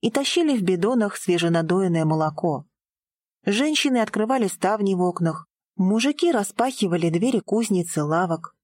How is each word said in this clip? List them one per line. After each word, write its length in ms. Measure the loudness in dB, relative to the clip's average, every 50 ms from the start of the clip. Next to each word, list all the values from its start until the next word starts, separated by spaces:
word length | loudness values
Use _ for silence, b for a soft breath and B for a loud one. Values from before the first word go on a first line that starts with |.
и 100 | -2 0
тащили 460 | 0 0 -2 0 0 2 2 2 2
в 60 | 2 2
бидонах 540 | 0 0 2 2 0 2 2 0 0 -2
свеженадоенное 880 | -6 -2 0 0 0 2 2 2 0 2 2 0 2 2 2 2 2 2
молоко. 640 | 2 0 0 0 -2 -4 -4 -4 -2 -4 -4 -6 _ _ _ _ _ _ _ _ _ _ _ _ _ _ _ _
Женщины 540 | -4 -2 0 0 0 0 0 0 0 2 2
открывали 500 | 0 0 0 -2 0 0 0 0 0 -2
ставни 460 | -2 -2 0 0 0 0 0 0 2
в 80 | 2 0
окнах, 440 | 0 0 0 -2 -2 -2 -4 -10 _ _ _ _ _ _
мужики 560 | 0 0 2 2 2 2 0 0 0 0 2 2
распахивали 760 | 2 -2 -2 -2 -2 -2 -2 0 -2 -2 0 0 0 0 0
двери 300 | 0 2 0 2 0 0
кузниц 560 | -2 0 -2 -2 0 0 0 0 0 -2 -4
и 40 | -4
лавок. 540 | -2 0 0 0 0 0 -2 -4 -6 -14 _ _